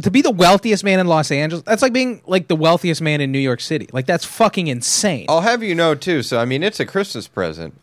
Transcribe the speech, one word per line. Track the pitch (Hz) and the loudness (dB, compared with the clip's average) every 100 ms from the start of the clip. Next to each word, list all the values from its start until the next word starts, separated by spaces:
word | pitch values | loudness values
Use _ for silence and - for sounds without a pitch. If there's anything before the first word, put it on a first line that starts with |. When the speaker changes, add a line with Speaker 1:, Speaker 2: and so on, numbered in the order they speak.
Speaker 1:
to | 190 | 0
be | 247 | 2
the | 294 | 4
wealthiest | 180 180 196 226 196 196 | 4 6 6 2 0 2
man | 185 | 2
in | 175 | 4
Los | 156 139 | 2 2
Angeles. | 143 156 170 - | -2 -4 -4 -2
That's | 220 | 0
like | 254 | 2
being, | 254 254 208 - | 0 -2 -6 -2
like, | 185 - | -2 0
the | 160 | 2
wealthiest | 160 170 175 156 | 4 2 0 -2
man | 156 147 | -2 -2
in | 135 | 0
New | 135 | 0
York | 135 120 | -2 -2
City. | - 156 - | -4 -6 -4
Like, | 131 131 | -4 -2
that's | 170 | -2
fucking | - - 214 196 160 | -2 0 0 0 -4
insane. | 120 - - 208 127 - | -4 -2 0 0 -2 0
Speaker 2:
I'll | 160 | 0
have | 214 240 | 2 0
you | 214 170 | -2 0
know | 165 | 0
too. | 143 185 160 | 0 -2 -2
So | - 117 | 0 -2
I | 123 | 0
mean, | 135 | -2
it's | 196 - | -2 -2
a | 117 | -4
Christmas | 196 196 113 - | -4 -4 -8 -10
present. | 101 85 80 80 - | -6 -6 -6 -14 -6